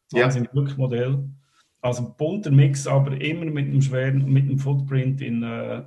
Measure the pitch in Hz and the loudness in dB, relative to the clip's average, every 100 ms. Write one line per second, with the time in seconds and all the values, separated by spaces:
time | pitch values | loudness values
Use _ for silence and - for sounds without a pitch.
0 | - 120 127 131 117 139 139 - 127 120 | -4 2 2 2 -2 -2 -2 -2 -2 -2
1 | 127 139 - - _ _ _ _ 123 117 | -2 -2 -4 -12 _ _ _ _ -4 -4
2 | 117 - 156 208 160 139 143 139 - 139 | -6 -4 -4 -4 4 6 6 4 0 2
3 | 135 135 151 170 160 147 139 139 135 131 | 2 0 -4 -4 -4 -4 0 0 0 0
4 | 131 135 135 135 139 135 139 143 139 135 | 0 0 2 2 2 0 0 -2 0 0
5 | 127 135 120 117 117 117 117 113 | 0 -2 -2 -4 -4 -6 -6 -8